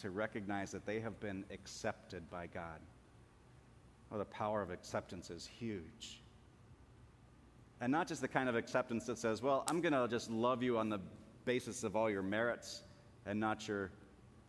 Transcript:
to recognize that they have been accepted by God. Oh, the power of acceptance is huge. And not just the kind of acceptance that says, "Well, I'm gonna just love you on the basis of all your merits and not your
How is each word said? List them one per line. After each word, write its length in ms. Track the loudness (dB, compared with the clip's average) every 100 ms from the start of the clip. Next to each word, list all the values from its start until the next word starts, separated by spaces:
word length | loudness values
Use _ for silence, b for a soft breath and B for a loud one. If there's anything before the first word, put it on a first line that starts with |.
to 100 | -4
recognize 640 | 0 0 -2 -2 -2 -2
that 120 | -4
they 140 | -2 -2
have 220 | -2 -6
been 240 | -6 -6 -6
accepted 760 | -12 -12 -4 -4 -4 -8 -12 -8
by 200 | -8 -8
God. 320 | -8 -8 -10 -16 -20 -20 -20 -20 -20 -20 -20 -20 -20 -20 -20 -8
Oh, 80 | -4
the 60 | -4
power 340 | -2 0 0
of 100 | 0
acceptance 600 | -6 -4 -4 -4 -10 -8
is 160 | -10 -10
huge. 760 | -8 -6 -4 -8 -12 -14 -14 -18 -20 -20 -20 -20 -20 -20 -20 -20 -20 -20 -20 -20 -20 -20 -6
And 100 | 0
not 180 | 2 0
just 120 | -2
the 80 | 0
kind 200 | 2 4
of 80 | 2
acceptance 500 | 4 2 2 0 0
that 100 | 0
says, 240 | 2 2
"Well, 240 | 4 4 4
I'm 120 | 2
gonna 260 | 4 4 4
just 200 | 2 0
love 320 | 2 4 4
you 140 | 4 4
on 120 | 4
the 100 | 0 -4 -14 -18 -8
basis 380 | 2 2 2 -4
of 140 | 0 2
all 140 | 4
your 120 | 2
merits 600 | 2 2 2 0 -6 -12 -12 B B B -4
and 140 | 0
not 260 | 2 0 0
your 240 | -2 -2 -6 -20 -20 -20 -20